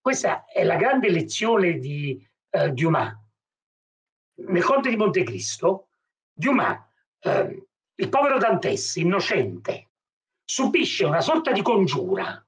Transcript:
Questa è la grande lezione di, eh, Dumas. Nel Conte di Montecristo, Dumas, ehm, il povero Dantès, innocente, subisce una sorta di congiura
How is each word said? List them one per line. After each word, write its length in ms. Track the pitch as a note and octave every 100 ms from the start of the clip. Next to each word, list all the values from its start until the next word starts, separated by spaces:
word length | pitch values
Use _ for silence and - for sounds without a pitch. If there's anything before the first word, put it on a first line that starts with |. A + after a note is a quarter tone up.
Questa 460 | C4 B3+ - - -
è 180 | -
la 120 | D#3+ E3
grande 340 | A3+ C4+ G#3+
lezione 680 | E3+ D#3+ - A3 A3+ F3+ D#3
di, 400 | C3 D3 C#3+ B2+ _ _ _
eh, 200 | F#3 D3
Dumas. 440 | B2+ E3 D3+ G#2+ G#2+ _ _ _ _ _ _ _ _ _ _ _ -
Nel 260 | - F3
Conte 240 | G3+ C#4 C4
di 80 | A3+
Montecristo, 920 | G#3+ E3+ A#2 G2+ - - F3 F#3+ - _ _ _ _
Dumas, 460 | - A3+ B3+ - - _ _ _ _
ehm, 460 | - - - - - _ _ -
il 120 | -
povero 300 | C4+ C#4+ C4
Dantès, 580 | A#3 G#3+ - - - -
innocente, 920 | E3+ G3 - G3+ A2 - - - _ _ _ _ _ _
subisce 600 | - - A#3 E4+ - -
una 160 | E3 E3
sorta 320 | - D#4+ C#4+
di 80 | A#3
congiura 800 | - G#3+ F3+ - F#3 F#3+ - -